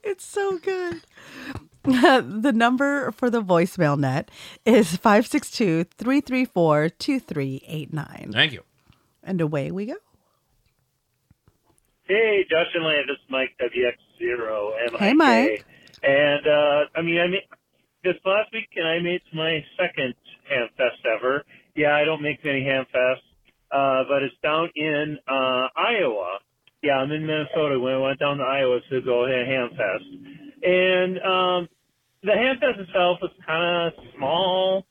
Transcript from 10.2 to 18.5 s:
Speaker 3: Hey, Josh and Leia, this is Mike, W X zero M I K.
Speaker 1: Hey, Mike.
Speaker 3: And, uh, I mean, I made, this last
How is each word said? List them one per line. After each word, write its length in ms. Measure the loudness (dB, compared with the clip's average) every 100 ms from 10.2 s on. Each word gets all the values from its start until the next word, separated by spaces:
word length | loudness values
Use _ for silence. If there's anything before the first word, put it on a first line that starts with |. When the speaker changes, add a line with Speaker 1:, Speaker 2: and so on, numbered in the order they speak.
| _ _ _ _ _ _ _ _ _ _ _ _ _ _ _ _ _ _
Speaker 3:
Hey, 400 | -2 0 2 2 2
Josh 180 | 0 0
and 100 | -2
Leia, 220 | 0 0 -2
this 100 | -8
is 140 | _
Mike, 200 | -4 -4 -4
W 260 | -4 0 0
X 100 | -2 _ _
zero 540 | -4 -4 -4 -4 -4 -4 -4
M 60 |
I 40 | 0
K. 60 |
Speaker 1:
Hey, 80 | 2
Mike. 500 | 6 6 4 2 -2 -10 -20 -20 -4
Speaker 3:
And, 440 | 2 4 4 2 2
uh, 340 | 4 4 2 0 -2
I 60 |
mean, 160 | -2 0
I 80 | 0
made, 140 | -2 -8 -20 _ _ _ _
this 140 | -4 -2
last 260 | 0 0 -2